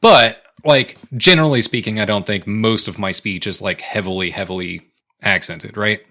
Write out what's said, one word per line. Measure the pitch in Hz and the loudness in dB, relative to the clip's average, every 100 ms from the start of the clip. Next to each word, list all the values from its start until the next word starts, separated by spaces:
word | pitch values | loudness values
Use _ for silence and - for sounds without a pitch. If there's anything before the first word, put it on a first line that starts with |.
but, | 226 165 113 - _ _ | 8 6 6 0 _ _
like, | 151 143 - - - 123 | 2 2 2 -8 -12 0
generally | 175 180 156 131 | 4 6 4 2
speaking, | 113 123 110 107 | 0 -4 -4 -4
I | 104 | -2
don't | 104 95 | -2 -2
think | 101 90 | -6 -4
most | 107 110 110 110 | -2 0 0 -4
of | 90 | -6
my | 98 | -6
speech | 92 - 92 104 | -4 -6 -8 -6
is, | 92 | -6
like, | 101 87 | -4 -6
heavily, | - 110 95 92 92 | -6 -6 -4 -4 -4
heavily | 82 95 92 90 87 _ _ _ _ | -6 -8 -6 -8 -10 _ _ _ _
accented, | 104 95 - 82 - - | -2 -2 -2 -12 -12 -4
right? | 104 104 _ | -2 -2 _